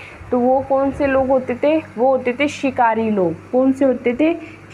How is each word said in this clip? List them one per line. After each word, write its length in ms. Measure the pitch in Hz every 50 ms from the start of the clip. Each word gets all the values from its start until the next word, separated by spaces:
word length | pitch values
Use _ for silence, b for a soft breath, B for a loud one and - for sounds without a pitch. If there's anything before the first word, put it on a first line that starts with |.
| B B B B B -
तो 80 | 254 247
वो 220 | 240 254 262 269
कौन 300 | 262 - 269 269 277 277
से 160 | 269 - 294
लोग 220 | 277 262 269 269 254
होते 260 | 277 262 254 247 247
थे? 240 | 240 - 294 320 311
वो 300 | 302 - - 214 240 269
होते 240 | 269 254 247 247 240
थे 160 | 247 285 285
शिकारी 600 | - - - 269 262 - 247 226 220 220 226 220
लोग। 400 | 220 202 180 165 160 - - -
कौन 220 | - 254 262 269 262
से 120 | - 277
होते 300 | 262 247 240 - 240 240 247
थे? 160 | 302 320 339 330 B B B B B B